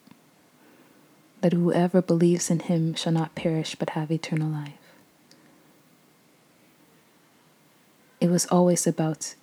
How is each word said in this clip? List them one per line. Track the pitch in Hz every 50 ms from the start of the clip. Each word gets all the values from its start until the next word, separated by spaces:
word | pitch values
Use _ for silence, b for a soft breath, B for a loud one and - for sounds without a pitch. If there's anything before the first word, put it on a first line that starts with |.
| _ - - _ _ _ _ _ _ _ _ b b b b b b b b b b b b b b _ _ - -
that | 175 175
whoever | 175 170 175 - 170 175 180 - 185 180
believes | - 170 170 175 175 175 170 - -
in | 175 160
him | - - 180 165 160 165 160
shall | - - 175 165
not | 160 160 160 -
perish | - - 170 160 156 156 - -
but | - - -
have | - 160 156 147
eternal | 165 156 - - 165 156 156 156
life." | 156 151 147 147 147 - - - - - _ _ _ _ _ _ b b b b b b b b b b b _ _ _ _ _ _ _ _ _ _ _ _ _ _ _ _ _ _ _ _ _ _ _ _ _ _ _ _ _ _ _ _ _ _ _ _ _ _ _ _ _ _ _ _ _ _ -
It | - 170
was | 180 170 -
always | - 180 180 180 180 175 165 -
about | 170 160 - 160 156 156 - - - - -